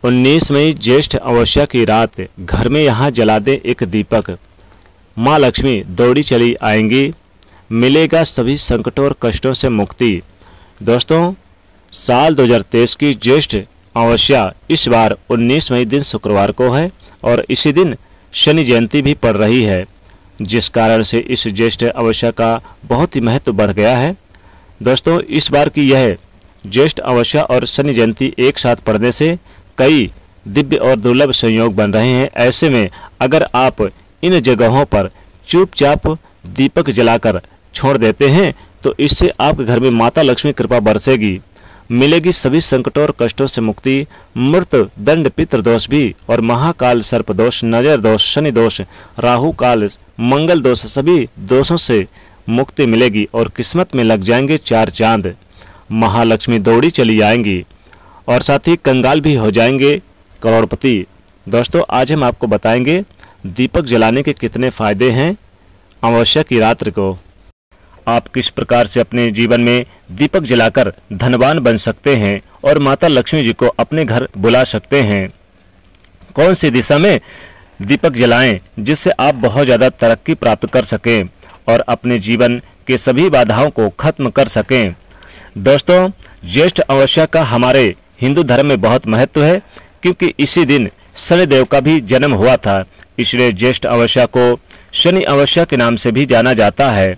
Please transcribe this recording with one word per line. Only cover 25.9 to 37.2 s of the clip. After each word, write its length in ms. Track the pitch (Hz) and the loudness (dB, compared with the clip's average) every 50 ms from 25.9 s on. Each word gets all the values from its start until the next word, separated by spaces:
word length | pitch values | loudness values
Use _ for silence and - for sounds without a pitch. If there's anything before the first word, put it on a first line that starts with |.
| 131 135 131 113 90 - _ _ _ - _ - _ _ - | 4 4 2 0 0 -4 _ _ _ -20 _ -20 _ _ -18
ज्येष्ठ 360 | 98 92 123 139 156 - - | -4 0 2 2 2 0 -4
अमावस्या 420 | - 127 127 120 120 - - 151 151 | -4 -2 0 0 0 0 0 0 0
और 200 | - 127 123 123 | 2 0 -2 -2
शनि 260 | - - - 139 147 135 | -2 -4 -2 -2 0 0
जयंती 380 | 113 113 110 107 - 135 135 - - | 2 0 0 0 -2 -4 -4 -2 0
एक 180 | 123 131 - - | 0 0 0 0
साथ 180 | - 123 120 110 | -2 -2 -2 -2
पड़ने 320 | - - 107 104 110 123 | -2 -2 -2 0 0 -2
से 260 | 120 - 151 160 170 175 _ - - - _ _ _ - | 0 0 -2 -2 -2 -4 _ -20 -20 -20 _ _ _ 0
कई 320 | 131 139 156 147 110 90 - - - _ _ - _ | 2 4 4 2 2 -2 -6 -16 -20 _ _ -20 _
दिव्य 300 | 101 98 139 147 135 - - | -4 -2 -2 -2 0 -2 0
और 180 | - 127 131 | 2 0 0
दुर्लभ 340 | 113 101 123 120 127 147 139 | 0 2 0 2 2 2 0
संयोग 420 | 123 - - 117 110 110 113 117 98 | 0 0 0 0 0 2 0 0 0
बन 180 | 101 107 104 | 0 -2 0
रहे 160 | 101 110 113 127 | 0 0 0 2
हैं। 200 | 127 127 131 - - - | 2 0 -2 -2 -2 0
ऐसे 300 | 120 127 - - - 160 | 0 0 0 0 0 0
में 180 | 135 120 104 90 - - - - _ _ | 2 0 0 -2 -6 -14 -20 -20 _ _
अगर 260 | 123 131 143 160 - - - | -2 0 0 0 0 0 0
आप 240 | 123 131 131 - - 107 95 - - _ _ _ _ | 0 0 0 0 -2 -6 -6 -6 -12 _ _ _ _
इन 160 | - 175 185 170 | -2 0 0 2
जगहों 440 | 117 127 123 104 120 113 120 135 143 | 2 2 2 2 2 2 2 2 0
पर 240 | - - 104 95 85 _ - - - _ - _ - | 0 0 -2 -2 -2 _ -16 -20 -20 _ -20 _ -2
चुपचाप 580 | - 175 190 185 - - 143 139 151 147 - 151 156 160 _ _ _ _ - 87 | 0 0 0 0 0 0 0 0 0 0 -2 -6 -8 -8 _ _ _ _ -20 -16
दीपक 420 | 92 113 135 135 - 180 160 143 | -4 -2 -2 0 0 -2 -2 -2
जलाकर 500 | 117 107 120 117 117 113 | 0 0 2 2 0 0